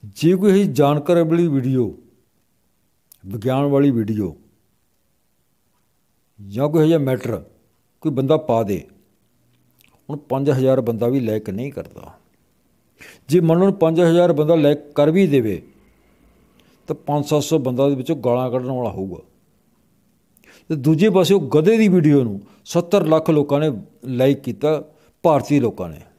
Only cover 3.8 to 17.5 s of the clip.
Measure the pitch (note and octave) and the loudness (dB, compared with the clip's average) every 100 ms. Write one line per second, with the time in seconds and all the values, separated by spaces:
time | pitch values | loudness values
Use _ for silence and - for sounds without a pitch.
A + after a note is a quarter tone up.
3.8 | C#3+ A#2+ G#2+ G#2+ F#2+ D2 _ _ _ _ | 2 0 -2 -4 -6 -8 _ _ _ _
4.8 | _ _ _ _ _ _ _ _ _ _ | _ _ _ _ _ _ _ _ _ _
5.8 | _ _ _ _ _ _ G2 G2+ D3 D#3 | _ _ _ _ _ _ -14 -4 -2 2
6.8 | D#3 E3 C3+ B2+ B2+ G2+ - _ _ _ | 2 2 0 -2 -4 -8 -10 _ _ _
7.8 | _ _ D#3 C3 C3+ D#3 D#3 A2+ G#2 F#2+ | _ _ -6 -4 0 -2 0 -2 0 -6
8.8 | - _ _ _ _ _ _ _ _ _ | -8 _ _ _ _ _ _ _ _ _
9.8 | _ _ _ D3 - C3+ C#3 C3 C3 C3 | _ _ _ -14 -6 -4 0 0 2 0
10.8 | A#2 A#2 A#2+ C3+ A#2 G#2+ G#2+ F#2+ C3+ - | 0 -2 -2 -2 -2 -4 -6 -8 -10 -12
11.8 | - - - - _ _ _ _ _ _ | -16 -18 -20 -20 _ _ _ _ _ _
12.8 | _ _ - - _ E3 E3+ E3 G3 G3 | _ _ -20 -20 _ 0 2 2 2 2
13.8 | D#3+ E3 F3 E3+ F3 D3+ D3+ E3 D3 D3 | 0 2 2 4 2 2 2 2 2 0
14.8 | - - D3 E3+ F#3+ C#3+ A2 F2 - _ | -4 0 2 2 2 2 0 -6 -10 _
15.8 | _ _ _ _ _ _ _ _ _ _ | _ _ _ _ _ _ _ _ _ _
16.8 | - D3+ - D3 C#3+ D3+ D3 | -12 -12 -4 -4 -2 -2 0